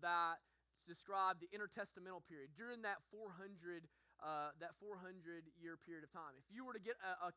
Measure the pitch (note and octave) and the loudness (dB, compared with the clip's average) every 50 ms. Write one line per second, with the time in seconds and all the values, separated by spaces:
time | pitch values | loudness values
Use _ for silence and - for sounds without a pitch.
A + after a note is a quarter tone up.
0 | E3+ F3 F3 E3+ E3+ E3 E3 - - _ _ _ _ _ _ - - E3+ F3 - | 4 6 8 8 8 8 6 2 -2 _ _ _ _ _ _ -16 -12 -12 -10 -10
1 | - - G3 G3 F#3+ F#3 F#3 E3+ E3 F3+ G3 G#3 G#3 G3 - - G3+ - - F#3+ | -4 0 4 6 8 8 6 6 2 -6 -4 -4 -4 -2 -2 -2 -4 -4 -6 -10
2 | F3+ F#3 F#3 F3 - - E3+ D3 C3+ C#3 D3+ D3+ A3+ A#3+ B3 A#3 A3 G#3 G3 - | -10 -8 -8 -8 -10 -10 -10 -10 -10 -10 -10 -8 -6 -6 -4 0 0 0 0 0
3 | - - - G#3+ A3 G3+ F3+ E3+ F#3+ G3 G3+ E3+ E3 F3 F3 E3+ E3 D3+ _ _ | -2 -8 -12 -10 -8 -8 -8 -8 -8 -10 -10 -8 -6 -6 -6 -6 -8 -12 _ _
4 | _ _ _ - - D3+ D#3 D3+ D3 D3+ D3 D#3+ G3+ E3 - - G3+ G#3 G3+ F#3 | _ _ _ -6 -2 0 2 2 2 0 -2 -4 -6 -8 -8 -8 -8 -6 -6 -6
5 | F#3 F#3 F#3+ F#3 D#3+ E3 E3+ E3+ D#3+ D#3+ D3+ E3+ E3 E3 E3 D#3 - F3 E3+ D#3+ | -6 -8 -8 -8 -8 -6 -6 -6 -8 -10 -12 -8 -6 -6 -6 -6 -6 -8 -8 -8
6 | D3+ C#3+ - F3+ D#3+ D3+ C3 C#3 C#3 - G3 A#3 C4 B3+ A#3+ A3 F#3 A3 A#3+ - | -8 -8 -8 -8 -8 -8 -10 -12 -14 -12 -8 -6 -4 -4 -4 -2 -2 -2 -2 0
7 | F#3+ F#3+ F#3 - F3 F3+ E3 | 0 -2 0 0 0 -2 -2